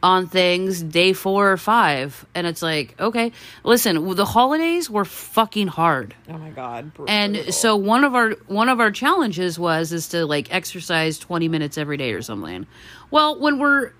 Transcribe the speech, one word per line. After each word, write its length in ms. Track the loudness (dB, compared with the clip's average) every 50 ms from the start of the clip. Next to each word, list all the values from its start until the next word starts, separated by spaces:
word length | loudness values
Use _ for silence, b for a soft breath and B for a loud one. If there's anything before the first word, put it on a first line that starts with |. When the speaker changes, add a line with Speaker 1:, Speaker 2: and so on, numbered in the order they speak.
Speaker 1:
on 260 | 4 4 4 4 2 0
things 540 | 2 2 4 4 2 2 0 -2 -2 -4 -6
day 300 | -2 2 4 4 4 2
four 360 | 2 0 0 2 2 4 4
or 60 | 2
five. 680 | 2 0 2 2 4 4 4 2 0 -2 -6 -10 -14 -20 _ _
And 100 | -4 -4
it's 160 | -4 -4 -4
like, 320 | -4 -2 -2 -2 -4 -6 -6 -4
okay, 320 | -4 -2 0 0 -2 -2 -4 B B B B B B
listen, 320 | 4 4 4 4 2 0
w-, 180 | 0 0 -2 0
the 120 | 0 0
holidays 640 | 2 4 4 4 4 4 2 0 0 0 -2 -2 -2
were 160 | -2 -2 -2
fucking 640 | -2 -6 -16 -16 -4 0 0 0 0 0 -2 -2 -2
hard. 460 | 0 0 2 2 2 0 -2 -8 -14 -20 _ -16
Speaker 2:
Oh 80 | -16 -14
my 120 | -14 -14
God. 420 | -14 -12 -12 -10 -10 -10 -12 -14 -16 -12 -6 -2
Speaker 1:
And 280 | 0 0 0 0 -2
Speaker 2:
Brutal. 180 | -4 -4 -4 -4
Speaker 1:
so 240 | 0 2 2 2 2
one 260 | 2 2 4 4 4
of 100 | 4 4
our, 180 | 2 2 0 0 -4 -8 -6
one 200 | -2 0 2 2
of 140 | 2 2
our 100 | 2 0
challenges 680 | 0 0 0 2 2 2 2 0 0 -2 -2 -4 -2 -2
was, 360 | 0 0 0 0 0 -2 -4
is 160 | -6 -6 -4
to, 160 | -4 -2 -2
like, 280 | 0 -2 -2 -4 -2 -4
exercise 640 | -6 -4 -6 -12 -12 -6 -2 -2 0 0 0 -4 -6
twenty 280 | -8 -6 -4 -2 -2 0
minutes 300 | -2 -2 -4 -4 -6 -6
every 180 | -6 -6 -6
day 160 | -4 -4 -4
or 100 | -4 -6
something. 460 | -6 -8 -10 -10 -10 -10 -10 -12 -12 -14 B B B B B B B B
Well, 280 | 2 4 4 4 2 0
when 200 | 0 0 0 2
we're 340 | 2 2 2 2 2 -2 -8 _